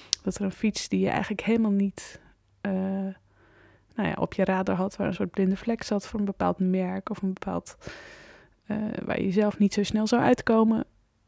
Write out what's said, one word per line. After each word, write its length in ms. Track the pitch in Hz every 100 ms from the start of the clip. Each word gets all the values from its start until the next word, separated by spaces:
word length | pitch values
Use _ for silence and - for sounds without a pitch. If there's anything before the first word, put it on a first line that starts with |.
| - -
Dat 120 | -
er 100 | -
een 60 | 196
fiets 380 | - 220 - -
die 120 | 190
je 80 | 190
eigenlijk 320 | - 196 196
helemaal 300 | - 226 220
niet, 500 | 196 196 - - - - _ _ _
eh, 120 | 202 190 190 190 190 190 _ _ - - - _ _
nou 140 | - 185
ja, 60 | -
op 160 | -
je 100 | -
radar 320 | 190 190 190 185
had, 200 | 190 -
waar 100 | 202
een 80 |
soort 160 | 185 190
blinde 260 | - 190 196
vlek 260 | - 226
zat 240 | - 202 -
voor 120 | 214
een 60 |
bepaald 340 | 202 190 180 180
merk 520 | 185 185 180 190 -
of 120 | 202
een 100 | 190
bepaald, 440 | 185 - - - - - - - - - - - _ -
eh, 100 | 214 214 -
waar 180 | - -
je 80 | 196
zelf 280 | 185 208 -
niet 160 | 202
zo 80 | -
snel 240 | 202 214 214
zou 160 | 240
uitkomen, 640 | 247 254 - 226 220 226 - _ _ _